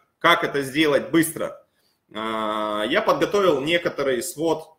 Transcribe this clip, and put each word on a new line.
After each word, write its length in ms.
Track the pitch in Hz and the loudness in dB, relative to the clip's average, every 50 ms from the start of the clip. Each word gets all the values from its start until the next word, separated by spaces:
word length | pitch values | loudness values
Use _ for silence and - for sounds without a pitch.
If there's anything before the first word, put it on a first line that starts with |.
| _ _ _ _ | _ _ _ _
как 260 | - 165 170 160 165 | 2 4 4 4 2
это 160 | 139 - 139 | -2 -2 -4
сделать 500 | 139 131 127 147 160 147 143 131 110 110 | -4 -2 0 2 2 4 4 2 2 2
быстро?» 520 | 139 165 151 - - 120 101 80 - - - _ _ _ _ _ _ _ _ _ - | 2 2 2 2 0 -6 -6 -6 -8 -12 -20 _ _ _ _ _ _ _ _ _ -12
А, 680 | 107 110 113 113 110 110 107 107 110 107 107 104 104 107 117 | -8 -6 -4 -4 -4 -2 -2 -2 -2 -4 -4 -2 -2 -2 0
я 140 | 156 208 - | 0 0 2
подготовил 580 | 196 180 143 170 - - 208 196 180 151 135 | 2 2 2 0 0 0 2 4 4 2 2
некоторый 600 | 135 156 175 175 - 160 - - 139 135 131 117 113 | 2 0 0 0 0 -2 -4 -2 -2 -2 0 -2 -2
свод 540 | - - 143 160 165 156 151 - - - | -6 -6 -4 -2 -2 -2 -2 -4 -10 -20